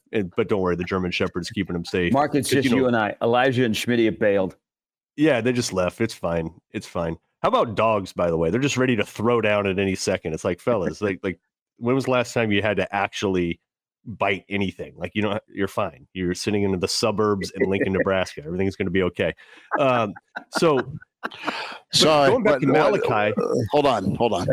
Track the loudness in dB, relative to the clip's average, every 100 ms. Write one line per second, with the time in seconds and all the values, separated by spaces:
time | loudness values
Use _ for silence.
0 | _ -4 -2 -2 0 2 2 0 -2 -2
1 | -2 -2 -2 -4 -6 -6 -4 -4 -2 0
2 | 2 2 2 0 0 0 2 2 2 2
3 | 0 -2 0 2 2 2 0 0 0 2
4 | 2 2 2 2 0 -6 _ _ _ _
5 | _ 0 2 4 2 0 -2 0 -2 -2
6 | -4 -4 -4 -2 -4 -10 _ -12 -8 -4
7 | -4 -6 _ _ 0 2 0 2 2 2
8 | -2 -2 0 2 0 2 0 2 2 2
9 | -2 -2 0 2 2 2 0 0 0 -2
10 | -2 -2 -4 -4 -4 -4 -2 -2 -2 -4
11 | -6 -4 -6 -8 _ _ _ _ 0 0
12 | 2 0 0 0 2 2 2 0 -2 -2
13 | -2 -2 0 0 0 -4 _ _ _ _
14 | -18 -2 -2 -2 -4 -4 -4 -6 -16 -12
15 | -8 -4 -4 -4 -8 -6 -4 -4 -6 -8
16 | -16 -6 -4 -2 -2 0 0 0 -2 -2
17 | 0 2 0 0 -4 -4 -2 0 0 0
18 | 0 0 -2 -8 -8 -2 -2 -2 -2 0
19 | 0 0 -4 -4 -16 -20 -8 0 2 2
20 | -2 -6 _ -18 -10 0 2 2 -2 -12
21 | -18 _ -14 -8 -8 -8 -10 -14 _ 2
22 | 4 6 6 4 4 2 4 4 4 2
23 | 0 2 2 0 0 0 2 2 4 2
24 | 0 0 0 0 0